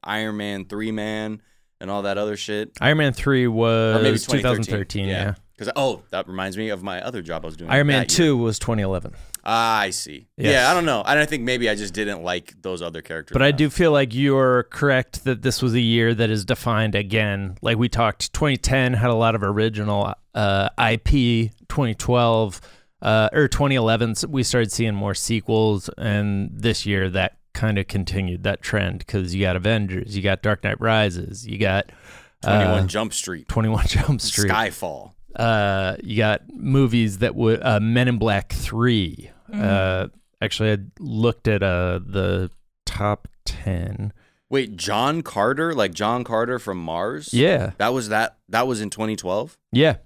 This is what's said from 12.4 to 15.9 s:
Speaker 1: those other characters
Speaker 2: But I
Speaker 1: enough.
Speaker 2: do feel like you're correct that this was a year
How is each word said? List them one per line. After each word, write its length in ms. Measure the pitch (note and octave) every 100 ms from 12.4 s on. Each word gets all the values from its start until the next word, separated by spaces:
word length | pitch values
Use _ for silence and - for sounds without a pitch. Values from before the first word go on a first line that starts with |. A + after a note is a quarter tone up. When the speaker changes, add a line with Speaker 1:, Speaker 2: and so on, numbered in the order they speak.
| - -
Speaker 1:
those 220 | F#2+ F2+
other 180 | E2+ E2
characters 320 | - D#2+ D#2
Speaker 2:
But 100 | A#2+
I 60 | C#3
Speaker 1:
enough. 100 | C#3+
Speaker 2:
do 120 | D3+
feel 200 | - F3
like 200 | D3 C3+
you're 520 | A#2+ C#3+ C3+ C3 B2
correct 600 | A#2 - C#3+ C3 B2 -
that 160 | C3 B2
this 200 | C3 A#2
was 100 | B2+
a 80 | A#2
year 340 | A#2